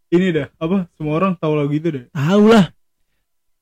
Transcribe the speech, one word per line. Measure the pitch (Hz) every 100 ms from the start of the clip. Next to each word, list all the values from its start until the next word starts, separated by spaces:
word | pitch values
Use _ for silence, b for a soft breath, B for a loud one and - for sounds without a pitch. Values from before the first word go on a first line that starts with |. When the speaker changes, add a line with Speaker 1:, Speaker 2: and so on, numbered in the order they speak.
| _
Speaker 1:
ini | 175 185
dah, | 156 127
apa, | _ 165 196 175
semua | - 151
orang | 156 190
tahu | 175 156
lagu | 151 143
itu | 151 165
deh. | 139 123
Speaker 2:
Tahu | 151 147 202 208
lah. | 226 165 - _ _ _ _ _ _ _ _